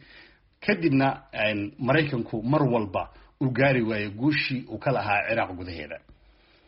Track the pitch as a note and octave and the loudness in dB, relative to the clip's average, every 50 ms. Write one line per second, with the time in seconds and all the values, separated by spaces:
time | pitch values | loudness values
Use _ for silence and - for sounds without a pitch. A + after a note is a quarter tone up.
0 | - - - - - - _ _ _ _ _ _ - - G#3 F3+ E3 D#3+ C3+ C3+ | -10 -18 -20 -20 -20 -20 _ _ _ _ _ _ -2 0 0 2 2 2 4 4
1 | C3+ C3+ C3+ - - - - A#2 G#2+ G#2+ G#2+ G#2 G#2 G2+ - - - A#2+ C3+ D#3 | 4 2 0 -2 -8 -10 -4 -2 0 0 0 -2 -4 -6 -6 -4 0 2 2 2
2 | D#3 C#3+ C3+ A#2+ A2+ - - A2 G#2+ A#2+ C#3+ D#3 D3 B2+ A#2+ A#2 G#2+ G2 F#2 G2 | 2 0 -2 -4 -4 -4 -6 -4 0 2 2 4 4 4 2 2 0 -2 -4 -4
3 | F2 - - - - - _ - C#3 C3 B2 A#2+ C3+ C#3+ C3+ B2 A2+ A2 A#2 G#2+ | -6 -6 -10 -20 -20 -20 _ -4 -2 0 2 4 4 4 4 4 2 0 0 -2
4 | G#2 G#2 G2 G#2+ B2+ D3+ D3 C#3 - - C3+ A#2+ - - G#2+ G#2 - C#3+ B2+ A2 | -4 -4 -4 -2 0 2 2 2 0 -2 -4 -6 -6 -8 -10 -4 -2 0 0 0
5 | G2 G#2 G2+ G#2 - - A2+ A2+ G2 F#2 F#2 F2 F2+ F2+ E2+ D#2+ D2 D2 E2 - | 0 0 0 0 0 0 0 -2 -2 -2 -4 -8 -10 -10 -10 -10 -12 -12 -12 -14
6 | - - - _ _ _ _ _ _ _ _ _ _ | -16 -18 -20 _ _ _ _ _ _ _ _ _ _